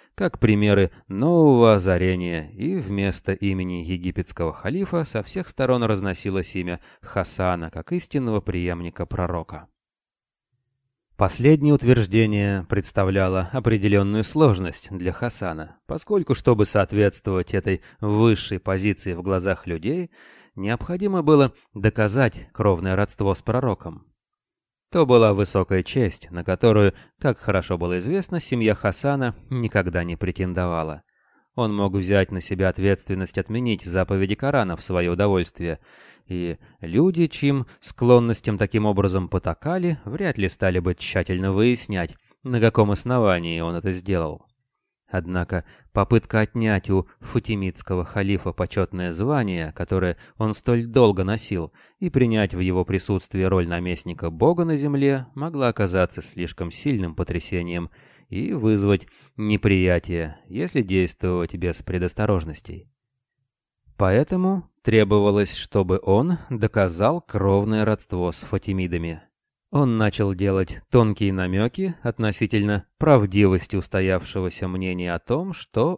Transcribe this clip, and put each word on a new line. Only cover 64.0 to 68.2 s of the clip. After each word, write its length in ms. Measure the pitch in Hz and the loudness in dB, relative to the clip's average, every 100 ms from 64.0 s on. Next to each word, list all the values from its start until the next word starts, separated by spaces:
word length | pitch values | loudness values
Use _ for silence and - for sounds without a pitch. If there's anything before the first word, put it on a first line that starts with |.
| 95 104 151 185 185 190 - _ | 2 2 2 0 0 0 -4 _
требовалось, 720 | - 110 101 104 101 101 98 - | 2 4 6 4 4 4 2 -2
чтобы 440 | - 104 90 92 | -4 0 0 0
он 380 | - 101 160 175 - | 2 2 2 -2 -4
доказал 720 | 117 127 107 92 82 110 170 | -2 0 2 0 2 0 0
кровное 640 | - 104 98 98 104 107 107 | -4 0 2 4 2 0 0
родство 460 | 104 - 90 | -2 -4 -4